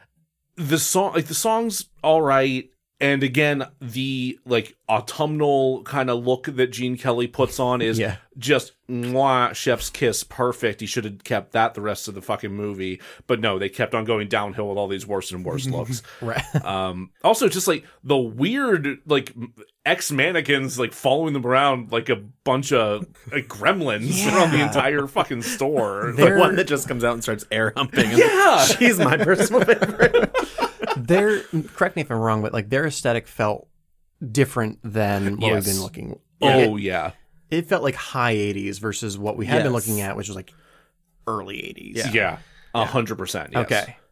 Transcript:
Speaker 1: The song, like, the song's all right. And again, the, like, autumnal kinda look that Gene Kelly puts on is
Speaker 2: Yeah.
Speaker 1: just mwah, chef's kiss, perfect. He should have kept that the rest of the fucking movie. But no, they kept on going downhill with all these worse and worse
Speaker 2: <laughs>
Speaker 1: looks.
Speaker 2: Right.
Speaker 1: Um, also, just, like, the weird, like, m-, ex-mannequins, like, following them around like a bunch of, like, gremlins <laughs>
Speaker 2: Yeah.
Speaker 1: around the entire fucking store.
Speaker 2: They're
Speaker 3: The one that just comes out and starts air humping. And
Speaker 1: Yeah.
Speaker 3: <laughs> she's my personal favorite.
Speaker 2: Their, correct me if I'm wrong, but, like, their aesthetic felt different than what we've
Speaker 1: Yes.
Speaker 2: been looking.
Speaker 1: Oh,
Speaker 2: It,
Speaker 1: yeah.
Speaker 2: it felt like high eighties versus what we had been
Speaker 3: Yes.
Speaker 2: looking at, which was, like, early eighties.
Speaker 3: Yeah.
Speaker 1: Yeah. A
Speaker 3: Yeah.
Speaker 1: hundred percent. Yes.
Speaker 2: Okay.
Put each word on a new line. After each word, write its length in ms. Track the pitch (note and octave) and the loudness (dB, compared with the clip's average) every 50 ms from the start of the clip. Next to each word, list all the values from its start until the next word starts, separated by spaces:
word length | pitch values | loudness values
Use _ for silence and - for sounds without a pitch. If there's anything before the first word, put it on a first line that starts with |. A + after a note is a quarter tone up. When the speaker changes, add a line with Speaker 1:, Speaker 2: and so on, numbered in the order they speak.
| _ _ _ _ _ _ _ _ _ _ - | _ _ _ _ _ _ _ _ _ _ -12
Speaker 1:
The 220 | - D#3+ C3+ E3 D#3 | -8 -4 -2 -2 0
song, 360 | - - - F#3 E3+ - - | 0 0 2 2 0 2 0
like, 120 | E3 D3 | -2 -2
the 80 | - D#3+ | -2 -4
song's 520 | - - A3 A3 A3+ A#3 A3+ F#3+ - - _ _ _ | -2 0 0 0 0 0 -2 -4 -6 -10 _ _ _
all 180 | - D#3 D#3+ D#3+ | 2 4 4 4
right. 480 | D#3 C#3 C3+ C3+ C3+ C#3 C3 C3 - - _ _ _ _ _ - | 4 4 4 4 4 2 0 -2 -6 -10 _ _ _ _ _ -2
And 220 | C#3+ C#3 C#3 C3+ | 0 2 2 2
again, 420 | C#3 C3 A#2+ D3 D3+ D3 C#3+ C3+ C3 - - - | 0 0 2 2 2 2 0 -2 -4 -8 -12 -14
the, 600 | C3+ A#2 A2 C3 C3 C3+ C3 C3 B2+ B2+ - - - | -14 -10 -6 -6 -4 -4 -4 -4 -4 -6 -6 -8 -4
like, 320 | B2 A#2+ A2+ A2 - - _ _ - | 0 0 0 0 -2 -12 _ _ -2
autumnal 960 | A2 G#2+ G#2+ - - - D3+ D3+ D3+ D3+ D3+ D3 C#3 C3+ C3 C3 C3 - G2+ | -2 -2 -2 -4 -4 -2 -2 -2 0 0 2 2 4 4 2 2 0 -2 -6
kinda 300 | - C#3 C#3+ B2+ B2+ A#2+ | -6 -4 -2 0 0 -2
look 320 | A#2+ A#2+ B2 B2+ B2+ - | 0 0 0 0 0 -2
that 260 | D#3 C3+ B2 B2+ B2 | -4 0 0 0 0
Gene 240 | A2 A#2+ B2+ B2 B2+ | 0 -4 -4 -4 -4
Kelly 320 | B2 - C3 A#2 B2 B2 A#2+ | -2 -2 -2 0 0 -2 -2
puts 320 | - - C3 - - - | 0 0 0 0 0 -2
on 200 | B2+ B2 B2+ B2 | 0 0 0 0
is 160 | A2+ A2+ A2+ | 0 0 0
Speaker 2:
Yeah. 200 | A2+ G2+ G#2+ F#2+ - _ _ - | 0 -2 -2 -4 -8 _ _ -18
Speaker 1:
just 360 | C3 A#2 C3+ D3 B2 - - _ _ _ - | -6 0 2 2 2 0 -4 _ _ _ -8
mwah, 640 | B2+ A#2+ A#2+ B2 B2+ C3 C#3 C3+ C3 B2+ B2 - A2 | -6 -6 -4 -2 0 2 2 4 4 2 2 0 -2
chef's 340 | - - C3+ A#2 - - - | -2 0 0 0 0 -2 -6
kiss, 360 | - - C#3 A#2 G2+ - - | -4 -2 0 0 0 -2 -6
perfect. 560 | - - - A#2+ B2 A#2 - B2 A2 G2+ - | -8 -4 -2 -2 -2 -2 0 -2 -2 -2 -4
He 60 | A2 G#2 | -8 -6
should 160 | - B2 G#2 | -6 -6 -6
have 180 | G#2 G2+ F#2+ | -6 -10 -10
kept 300 | - - A#2+ G2+ G2 - | -6 -4 -4 -4 -4 -2
that 220 | - A2+ A2+ A#2 - | 0 2 2 2 0
the 60 | G#2 | -4
rest 280 | G#2 G#2+ G2 - - G#2+ | -6 -4 -6 -6 -8 -12
of 60 | G2 | -12
the 60 | G2 | -10
fucking 280 | - - G#2 - - G2+ | -6 -6 -6 -6 -6 -8
movie. 500 | G2 G#2 G#2 G#2 G2+ F#2+ F#2+ F#2 F2+ - - - - - - - | -6 -6 -6 -6 -6 -6 -6 -8 -8 -10 -12 -20 -20 -8 -2 -2
But 100 | B2+ G#2+ | 0 0
no, 180 | A2+ G#2+ F#2+ | 2 0 0
they 120 | F#2+ G2 F#2+ | 0 -2 -4
kept 260 | - - A2+ - - | -2 -2 -4 -2 -2
on 100 | A2+ G#2+ | -2 -2
going 220 | A#2 A#2 G#2+ G#2 | 0 -2 -2 -2
downhill 420 | G2 A2 G#2+ G#2 G2+ F#2+ A2 G#2 G2+ | -2 -2 -2 -2 -2 -4 -6 -4 -4
with 100 | G2 G2+ | -2 -2
all 100 | G2+ G2 | -2 -2
these 180 | G2 F#2+ G#2+ | -4 -6 -6
worse 240 | G#2 G2+ F#2+ - - | -6 -6 -6 -6 -6
and 140 | F2+ F2+ F2+ | -10 -8 -8
worse 200 | F2 - C3+ B2+ | -6 -6 -6 -4
Speaker 2:
<laughs> 20 | C3 | -4
Speaker 1:
looks. 340 | - E2+ F2 A#2+ B2+ A2+ - - - - | -4 -4 -6 -6 -8 -8 -10 -14 -14 -10
Speaker 2:
Right. 220 | A#2+ A2+ A#2 C3+ - - - C#3+ - | -8 -6 -6 -6 -6 -4 -4 -4 -2
Speaker 1:
Um, 460 | - F#2+ F#2+ F#2+ F#2 F2+ F#2 F#2 - _ _ | -2 -4 -4 -4 -4 -6 -8 -12 -14 _ _
also, 260 | - F3+ A3 A3+ - G3 | 2 2 2 4 2 0
just, 200 | - F#3+ - F#3+ | 0 0 0 0
like, 160 | D#3+ D3+ - - - _ | -2 -2 -4 -14 -20 _
the 160 | - C3 C#3+ C3+ | -2 0 0 0
weird, 800 | B2 A2 A2 A#2 C#3+ G3+ B3 C#4+ C#4 A#3+ F#3+ D#3+ C#3 C#3+ B2+ - - | 0 -2 -4 -4 -2 -2 0 0 0 0 0 0 0 -2 -6 -6 -2
like, 240 | D3+ D3 C#3 C#3+ - - | 0 0 0 0 -4 -12
m-, 180 | A#2 A#2 A2+ _ - - _ _ _ - | -14 -14 -14 _ -20 -20 _ _ _ -2
ex-mannequins, 880 | C#3+ F3 F3 - - D3 C3 C#3 F3 F3+ E3 C#3 C#3+ C#3+ C#3 C3+ B2+ B2 | -2 -2 -2 -2 -4 0 0 0 2 0 0 0 0 0 0 0 -2 -4
like, 160 | B2 A#2+ A2+ | -4 -4 -4
following 420 | - - - C3 C3+ D#3 E3 D#3 C#3+ | -4 -2 0 2 2 2 0 -2 -2
them 120 | C#3 A#2+ | -2 0
around 460 | B2 B2+ C3+ C#3+ C#3+ C3 B2 A2+ A2 | 2 2 4 4 2 2 0 -2 -4
like 160 | A#2 A#2 A2+ - | -4 -2 0 0
a 80 | A#2+ | -2
bunch 560 | G2+ G2+ G#2+ - _ - C3+ B2+ C#3 C3+ - | -2 -4 -14 -14 _ -2 0 0 0 0 2
of, 340 | C#3+ A#2+ A2 G#2 G#2 G#2+ - - - - - A#2 | 2 2 2 2 0 -2 -4 -10 -16 -20 -12 -8
like, 160 | C#3+ D3 C3 | -6 -6 -6
gremlins 600 | - - G2+ G#2+ D#3+ - F#3+ D#3 B2+ G#2+ G#2+ A2+ C#3+ | -8 -6 0 2 2 2 2 0 -2 -2 -2 -2 -2
<laughs> 160 | - F#3 G3+ | -2 0 0
Speaker 2:
Yeah. 120 | - G#3 | 2 4
Speaker 1:
around 140 | F#3+ E3+ E3 | 4 4 4
the 100 | D3+ D3+ C#3+ | 4 2 2
entire 420 | - - C#3 B2+ C#3 D3+ C#3+ C#3 | 2 2 0 0 2 0 -2 -2
fucking 360 | C#3 - - C#3+ - C3+ A#2 | -2 -2 -2 -2 -2 -4 -6
store. 680 | A2+ - - - C3+ C#3+ D3+ C3 A2 G2+ G2 G2+ A2 A#2+ A#2 | -6 -6 -4 -4 -2 0 0 0 0 -2 -2 -4 -4 -2 4
Speaker 2:
They're 180 | C3+ D3+ E3+ G3 | 6 6 8 8
Speaker 3:
The 60 | F#3+ | 8
one 160 | F3 D#3 F#3+ | 6 6 4
that 100 | F3+ F#3 | 2 0
just 220 | - D3 C#3 - - | 0 0 -2 -2 -4
comes 160 | C3 A#2+ A#2 | -4 -2 0
out 80 | A#2+ A#2+ | 0 0
and 80 | A#2 | -2
starts 220 | - A#2 G#2+ G#2 - - | -2 -4 -4 -4 -4 -4
air 200 | A2 A2 A2 G#2+ - | -2 0 0 0 -2
humping. 300 | - - - - - - | -4 -4 -2 2 2 2
And 120 | G#3+ - E4 | 4 6 6
Speaker 1:
Yeah. 460 | B4 A4 G4+ F#4+ G4+ E4+ A#3+ D#3 - | 6 6 6 6 6 6 6 6 6
Speaker 3:
<laughs> 0 | |
she's 340 | - - - A#3+ A#3+ G#3 F3+ | 4 4 4 4 4 4 4
my 180 | D3+ B2+ D#3+ | 4 2 4
personal 440 | - G#3+ E3 F#3+ G3 F#3+ F#3 A3 B3+ F#3 | 4 4 4 4 4 4 4 4 4 6
favorite. 680 | - - - A3 G#3 - - - - - A#4 - - - B4+ - - - - - - - - - - - | 6 4 4 2 -2 2 4 4 4 4 4 2 2 0 -2 -2 -2 -4 -4 -4 -4 -4 -6 -6 -6 -4
Speaker 2:
Their, 440 | C#3 A#2 A#2 F3 G3 G#3 G#3+ G#3 - - - - D#3 D3+ - - | -4 0 2 2 4 4 2 2 0 -2 -4 -4 -4 -4 -4 -2
correct 200 | - - F#3+ - | -2 -2 -2 -2
me 80 | E3+ | -4
if 80 | D3 - | -4 -2
I'm 80 | A#2 A2 | -2 0
wrong, 240 | A2+ A2+ A2 G#2+ | 0 2 0 0
but, 100 | G#2 - | 0 -2
like, 180 | - A2+ G2+ G#2+ | -2 -4 -2 0
their 140 | C3+ C3+ D#3+ | 0 0 0
aesthetic 440 | D3+ - - - B2 A#2 A2+ - - | -2 -4 -2 0 0 0 0 -2 -6
felt 400 | - - A2 G#2+ G#2 - - _ _ _ _ _ _ _ _ _ _ - D#3+ A#2 | -4 -2 0 0 -2 -4 -8 _ _ _ _ _ _ _ _ _ _ -14 -10 -4
different 480 | G#2+ C#3+ C3 C3+ - B2 A2 G#2+ - - | 2 2 2 2 2 -2 -2 -2 -4 -8
than 540 | - A2 G2+ A2 G#2+ G2+ G2+ G2 G2 G2 G2+ | -10 -6 -2 0 0 2 2 0 0 -2 -2
what 160 | A2 A2+ A2 A2 | 0 0 2 2
we've 100 | G2+ F#2+ | 2 0
Speaker 1:
Yes. 80 | G2 | 0
Speaker 2:
been 80 | G2 F#2+ | -2 -4
looking. 360 | F#2 F2 - - - - - - _ _ _ - | -4 -8 -10 -12 -12 -12 -14 -14 _ _ _ 2
Speaker 1:
Oh, 340 | - C#3 C3+ C3 A#2+ G#2+ G#2+ | 4 6 6 6 6 4 2
Speaker 2:
It, 40 | G#2 | -2
Speaker 1:
yeah. 300 | G2+ F#2+ F2+ F2 D2+ - - - - _ _ - _ - | -2 -2 -2 -2 -4 -4 -8 -12 -20 _ _ -18 _ -4
Speaker 2:
it 160 | D#3 E3+ E3+ - | -2 -2 0 0
felt 160 | G3 F3 C3 | 0 2 2
like 100 | C3+ B2+ | 0 -2
high 380 | - - - - C3 A#2+ A#2 | -4 -8 -6 -2 0 2 2
eighties 460 | A2 G#2+ G2+ G#2 G2 G2+ G2 G2 G2 G2 | 2 2 0 0 -2 -4 -4 -6 -6 -6
versus 380 | G#2+ G#2+ G2 - A#2 G#2 G2 | -6 -6 -4 -4 -6 -8 -6
what 200 | G2+ G2+ G#2+ - | -6 -4 -4 -4
we 100 | - G#2 | -4 -2
had 160 | B2+ C#3+ D#3+ | 0 0 2
been 100 | D#3 C3+ | 2 2
Speaker 3:
Yes. 140 | B2 A#2 G#2+ | 0 0 -2
Speaker 2:
looking 140 | A2+ G#2+ G#2 | -2 -4 -4
at, 160 | G2 G2 F#2+ | -4 -4 -6
which 100 | G#2 G2+ G2+ | -8 -8 -10
was, 60 | F#2+ | -10
like, 180 | F#2+ F2+ - _ _ _ _ _ _ _ _ _ _ _ _ _ _ - A2+ | -12 -14 -16 _ _ _ _ _ _ _ _ _ _ _ _ _ _ -8 -6
early 320 | A2 G#2 F#2 G2 G#2+ - - | -6 -6 -6 -8 -10 -10 -12
eighties. 320 | - - - - G#2 - | -12 -14 -16 -16 -10 -6
Speaker 3:
Yeah. 140 | A2+ - B2 | -6 -4 0
Speaker 1:
Yeah. 260 | G#2+ A2 G2 F2 D#2+ - - - - - - - - | 0 2 2 0 -2 -6 -12 -20 -20 -20 -14 -6 -2
A 60 | A#2 | -2
Speaker 3:
Yeah. 60 | A2 | -2
Speaker 1:
hundred 300 | - - B2+ A2+ G#2+ A2 | 0 0 -2 -2 -2 -4
percent. 340 | F#2 F#2 - - F#2 D2+ - | -6 -6 -6 -6 -8 -6 -4
Yes. 120 | - B2 A2+ | -4 -2 -2
Speaker 2:
Okay. 300 | - A#2 G#2 - - - - _ _ | 0 0 -2 -2 -4 -10 -20 _ _